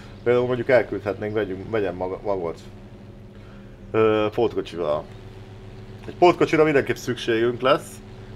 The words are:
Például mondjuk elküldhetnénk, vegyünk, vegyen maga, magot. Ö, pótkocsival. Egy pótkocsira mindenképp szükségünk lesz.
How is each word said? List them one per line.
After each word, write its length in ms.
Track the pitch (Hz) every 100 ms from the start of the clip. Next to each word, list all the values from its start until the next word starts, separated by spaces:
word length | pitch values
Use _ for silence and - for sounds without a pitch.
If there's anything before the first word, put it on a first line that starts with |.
| - -
Például 240 | 120 123 123
mondjuk 220 | 123 117
elküldhetnénk, 680 | 123 101 101 101 95 104
vegyünk, 360 | 107 101 92 90
vegyen 240 | 110 95
maga, 240 | 90 92 95
magot. 360 | 104 98 82 - - - - - - - - - - - - - -
Ö, 360 | 110 110 107 107
pótkocsival. 720 | - 110 95 - 85 80 76 - - - - - - - - - - -
Egy 80 | -
pótkocsira 460 | - - 147 151
mindenképp 320 | 156 139 - 113
szükségünk 640 | - 117 - 113 117 120
lesz. 400 | 127 160 - - - - -